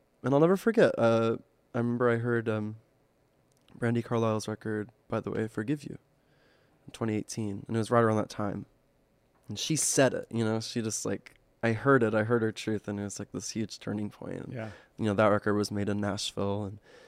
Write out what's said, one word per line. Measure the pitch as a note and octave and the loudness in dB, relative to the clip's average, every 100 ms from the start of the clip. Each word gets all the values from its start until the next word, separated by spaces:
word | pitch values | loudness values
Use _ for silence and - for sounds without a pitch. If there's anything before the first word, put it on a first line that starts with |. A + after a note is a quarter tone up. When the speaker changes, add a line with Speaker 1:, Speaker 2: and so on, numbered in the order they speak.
| _ _ | _ _
Speaker 1:
and | B2+ | 0
I'll | C#3 | 4
never | E3 F#3+ | 4 4
forget, | - A3+ E3 - | 2 4 4 6
uh, | A#2 A2+ A2+ A#2 - _ _ A#2+ | 4 4 2 -2 -8 _ _ -2
I | |
remember | A#2+ A#2+ B2 | 0 2 2
I | A#2 | 2
heard, | A#2+ A#2 A2+ | 0 0 0
um, | G#2+ G#2+ A2 _ _ _ _ _ _ _ _ _ - | -2 -4 -8 _ _ _ _ _ _ _ _ _ -4
Brandi | A#2 A#2 | 0 0
Carlile's | - A#2 A2+ G#2+ G#2 | 0 0 2 0 -2
record, | G#2+ A2 G#2+ G#2 - - | -8 -4 -6 -6 -12 -6
by | A2+ | -6
the | G2+ | -4
way, | G#2 A2 | -4 -4
"Forgive | - A2 D3+ | -4 -4 -4
You," | - - _ _ _ _ _ _ _ _ - | -6 -14 _ _ _ _ _ _ _ _ -18
in | |
twenty | - A#2 G#2+ | -6 -2 -2
eighteen. | - - G#2+ G2+ - | -4 -6 -6 -6 -4
And | A2+ | -2
it | |
was | G#2+ | 2
right | A#2+ | 4
around | A2+ A2 | 4 2
that | - | -2
time. | - G#2 G2 - _ _ _ _ _ _ _ - | -4 -6 -6 -10 _ _ _ _ _ _ _ -14
And | G#2+ | -8
she | - D3+ | -4 -2
said | - - C3 | 0 4 4
it, | - - | 2 -4
you | A2+ | -2
know, | A2 A2 | 0 -2
she | A2 A#2+ | -4 -4
just, | A2 - A2 | -4 -4 -4
like, | G2+ - _ _ _ | -6 -8 _ _ _
I | A#2 | -2
heard | A2 C#3 C3+ | 0 4 4
it, | A2+ G#2+ | 4 2
I | |
heard | A2 A#2+ | 2 2
her | A2 | 0
truth, | - - G#2+ - | -2 -4 -4 -4
and | G2+ | -6
it | |
was, | G2+ - | -6 -10
like, | G#2 | -10
this | G#2 - | -10 -8
huge | A2 G#2+ - | -6 -8 -8
turning | - G#2 G#2 | -8 -6 -6
point. | - - F#2 - | -10 -12 -10 -10
And, | |
Speaker 2:
Yeah. | C3 A2 G2 - - | -10 -12 -14 -18 -4
Speaker 1:
you | A2 | 0
know, | |
that | G2+ G#2+ | 4 6
record | G#2 - G#2 | 6 2 0
was | G2+ | 0
made | G2+ G2+ | -2 -2
in | G2+ | -2
Nashville, | G2+ G2+ - - G2+ G2+ G2+ | -2 -4 -6 -2 -2 -2 -4
and | G#2 - - | -10 -20 -20